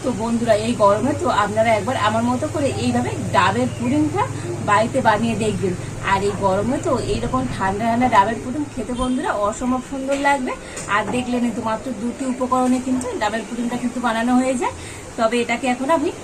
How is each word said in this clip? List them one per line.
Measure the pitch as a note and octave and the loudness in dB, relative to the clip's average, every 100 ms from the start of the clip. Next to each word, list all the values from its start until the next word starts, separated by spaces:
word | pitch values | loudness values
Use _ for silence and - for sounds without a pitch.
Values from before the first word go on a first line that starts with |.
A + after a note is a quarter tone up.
তো | C#4 G#3 | -2 -2
বন্ধুরা, | A3+ A#3 A#3 G#3 A3+ | 0 0 2 2 2
এই | A#3+ | 4
গরমে | G#3 G#3 A#3+ D4+ | 4 4 2 0
তো | F4+ - | 0 2
আপনারা | G#3 G#3+ A3+ G#3+ | 2 2 2 2
একবার | G3 C4 G#3+ | 0 0 0
আমার | A3 A#3+ | 2 0
মতো | B3 D4+ | 0 -2
করে | D#4+ C#4 G3+ | 0 -2 0
এইভাবে | A#3+ A#3+ B3 F#3 - - | 0 2 0 -2 0 2
ডাবের | G3 G#3 B3 - | 2 2 -2 -2
পুডিংটা | A#3+ D4 D4+ F4 B4 - F4 F4 - | 0 2 2 0 -2 -4 -6 -4 2
বাড়িতে | G#3 A#3 C4+ A#3 | 4 4 4 4
বানিয়ে | G#3+ A#3 G#3+ | 4 2 0
দেখবেন। | G#3+ F#3+ F#3+ F3+ - - - | 0 0 -2 -2 -6 -6 0
আর | F#3+ G3+ | 2 2
এই | G3 G3 | 0 2
গরমে | F#3+ G#3+ C#4+ F4 | 2 2 0 0
তো | B3 - | 0 0
এইরকম | A3 A#3 B3+ C4 - | -2 0 -2 -2 -2
ঠান্ডা | G3 G3+ A#3 | -2 0 0
ঠান্ডা | A#3 B3 G#3+ | 2 4 6
ডাবের | G3+ A#3 | 4 2
পুডিং | B3+ C#4 D4 | -6 -4 -4
খেতে | - B3 A#3+ | -6 -6 -2
বন্ধুরা | B3+ B3+ F4+ G#3 G#3 | -2 0 0 0 0
অসম্ভব | A#3 B3 B3+ - | -2 -2 -2 -2
সুন্দর | C#4 C4+ C#4 C#4 | -8 -2 0 2
লাগবে। | C#4+ B3+ C5 - - - G3+ | 2 0 -6 -10 -12 -2 -2
আর | G3+ B3 | 0 -2
দেখলেনই | A#3+ B3 A#3 A3 | -2 0 0 -2
তো, | A3 | -4
মাত্র | A3 C4+ G#3+ | -4 -6 -6
দুটি | A#3+ A#3 C4 | -6 -4 -4
উপকরণে | B3 B3+ B3+ B3+ B3+ C4 | -2 0 2 4 2 2
কিন্তু | B3+ F4 G#4 | -2 -2 -2
ডাবের | G#3+ A3 G#3+ | -2 -2 -6
পুডিংটা | A#3 A#3+ B3 | -4 -4 -2
কিন্তু | A#3+ - A#3 | -4 -2 -2
বানানো | A3+ A#3 B3 | 0 2 4
হয়ে | C4 C4 | 4 0
যায়। | G#4 B4+ - - - - | -2 -4 -12 -14 -12 0
তবে | A3+ A#3+ | 2 2
এটাকে | A#3 A#3+ C4 | 0 -2 0
এখন | B3 C4+ E4 | -2 2 2
আমি | D#4 - | 2 -4